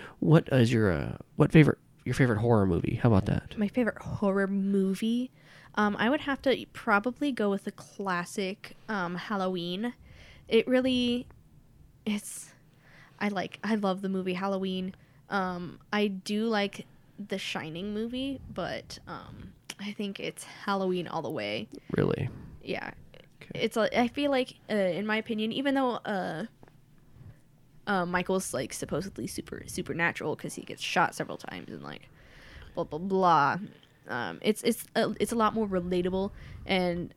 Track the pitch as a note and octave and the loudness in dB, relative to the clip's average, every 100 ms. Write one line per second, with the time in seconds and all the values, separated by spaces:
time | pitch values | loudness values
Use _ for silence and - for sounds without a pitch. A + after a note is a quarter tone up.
0 | - - E3+ D#3+ - B2+ A#2 A#2 G#2 D2+ | -16 0 6 6 6 4 6 6 4 4
1 | A#1+ - - - D3+ D#3+ D3 - _ - | 0 -6 -6 4 8 10 8 6 _ -10
2 | - B2 B2 G2+ A#2+ A2 F#2+ E2+ - A#2 | -4 2 4 4 6 6 6 4 2 2
3 | A#2+ G2 - - - - G3+ B3+ A3 - | 6 6 4 0 -2 -2 0 2 0 -2
4 | - - G3 G3 G3 G3 G3 G3 F#3+ F#3+ | -6 0 2 2 0 0 2 2 2 0
5 | A3 A#3+ B3+ - - - - - G#3 G#3 | 0 0 -4 -10 -20 -20 -6 0 0 2
6 | A3 D4+ D4 C4+ C#4 A3 G#2 - - G3+ | 2 2 0 -2 0 0 -2 -8 2 2
7 | B3 B3 D4 A#3+ G#3 G3 G#3 - - - | 2 -2 -2 0 0 0 -4 -12 -16 -8
8 | G3 F3 F3 - F#3 G#3+ - - - G#3 | -4 -2 -4 -4 -4 -6 -14 -16 -6 -4
9 | F3 F3 - G3+ F#3 F#3 F3 F#3 A#3+ - | -4 -6 -4 -2 0 -2 -4 -4 -4 -6
10 | - - - - - A3+ - B3+ C4 B3 | -16 -20 -20 -20 2 4 4 4 4 2
11 | A#3+ B3 - - - - - - - - | 2 0 -4 -16 -20 -20 -20 -20 -20 -8
12 | G#3+ G#3 - - - - - _ - - | -4 -4 -6 -14 -16 -20 -20 _ -20 -20
13 | - - G#3 G3 F3 - G#3 A3 G3 F#3 | -20 -4 -2 -2 -4 -6 -2 2 2 0
14 | G3 F#3+ F#3 F3+ G3 F#3+ F#3+ F#3 F#3 - | -2 -2 -2 -2 -2 -2 -2 -4 -6 -10
15 | - - - G3 F#3 F3+ F3 - - G#3 | -20 -20 -4 -2 -2 -4 -10 -14 -4 0
16 | G#3 F#3+ - G#3 A3+ G#3+ G3+ - - - | 0 -2 -4 -2 0 0 0 -4 -14 -20
17 | - - G3+ G3 - - D#3+ E3 G#3 G#3 | -20 -16 -6 -6 -4 -6 -6 -6 -6 -4
18 | A#3 B3+ C4+ B3+ - - E3+ A2+ - - | -4 -4 -6 -6 -10 -8 -6 -6 -10 -16
19 | - C3+ - - F#3+ - - - G3+ G#3 | -12 -12 -12 -16 -16 -16 -16 -10 -10 -6
20 | G3+ G3 - - - - - G3 F#3+ F3+ | -8 -6 -10 -10 -16 -8 -2 0 0 0
21 | E3 E3 C3 D3 G#2 G#2+ - - - - | -2 -6 -4 -4 -4 -6 -8 -14 -2 0
22 | G1+ - - - - - - F2+ - - | 2 0 -4 -6 -16 -14 -10 -8 -8 -14
23 | - - - - - F#2 A3 A3+ G#3 G#3+ | -20 -20 -20 -20 -14 -4 -2 0 0 2
24 | A#3+ - C#4+ C4 B3+ - - G#3 F#3 E3 | 0 0 0 2 0 -8 -2 0 2 0
25 | G#3+ A3 A3 G#3+ A3 A3 C#4 C4+ B3+ A3 | 0 -2 -2 -2 -2 0 0 2 2 0
26 | - G3 F3+ D#3+ A3+ - - - - - | -2 -2 -2 -4 -8 -12 -20 -20 -20 -20
27 | - - - - - _ _ - - F#3+ | -20 -20 -20 -20 -20 _ _ -10 -2 0
28 | F3 F3+ F3+ F#3+ - B2 B2+ - - D3+ | 0 0 2 0 0 -4 -4 -6 -4 -4
29 | F#3+ - A#2 - - - - - - D#3 | -4 -8 -8 -8 -10 -12 -8 -8 -6 -2
30 | E3+ - - - D#3 - - - - F#3 | -2 -2 -4 -6 -8 -12 -12 -10 -2 2
31 | E3 - - D#2 - F2+ - D2+ C#2+ D2 | 2 0 -8 -8 -12 -12 -12 -14 -12 -14
32 | - - - - - - - - E3 D3+ | -18 -20 -20 -20 -20 -18 -10 -8 -6 -6
33 | F#3+ F#3+ F3+ D#3 C#3 F3 G#3 - - _ | -2 4 6 8 6 2 -4 -14 -20 _
34 | - B2 G2 E2+ - G#3+ - - - - | -8 -4 -4 -2 0 0 0 -2 -4 0
35 | - - G#3+ A#3 G#3+ A3 G#3 F#3 F3 F3+ | 0 0 -2 2 2 2 0 0 0 0
36 | F3+ F#3 G3+ - - - - F#3+ F3+ F3 | 0 0 -2 -6 -14 -12 0 2 2 0
37 | - | -6